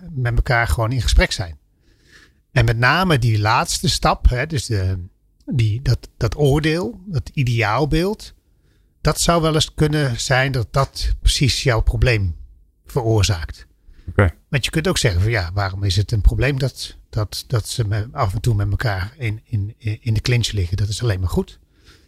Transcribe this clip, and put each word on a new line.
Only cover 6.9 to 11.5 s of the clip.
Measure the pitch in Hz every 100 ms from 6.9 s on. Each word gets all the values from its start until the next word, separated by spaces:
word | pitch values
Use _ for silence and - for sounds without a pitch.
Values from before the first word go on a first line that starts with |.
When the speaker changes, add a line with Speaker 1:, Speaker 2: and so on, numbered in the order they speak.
| 202 190
Speaker 1:
dat | 143 -
ideaalbeeld, | - 120 117 104 117 151 156 185 - - - _ _ _ _ _ _
dat | - -
zou | - 170
wel | 160
eens | 151 -
kunnen | - 151 151 139 117
zijn | - 127 135
dat | 127 107
dat | 139 135 - - -
precies | - - 139